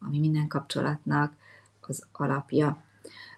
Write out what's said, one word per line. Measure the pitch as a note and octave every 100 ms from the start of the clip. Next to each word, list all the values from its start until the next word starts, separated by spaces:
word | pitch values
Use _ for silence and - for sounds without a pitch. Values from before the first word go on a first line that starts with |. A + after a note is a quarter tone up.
| C#3+
ami | D3
minden | D#3 D3+ D3+
kapcsolatnak | D3 - - C3+ D3+ - D3 D3 - - - _ _
az | - D3 -
alapja. | - C#3+ C#3 - D3 D3+ D3+ - _ - - -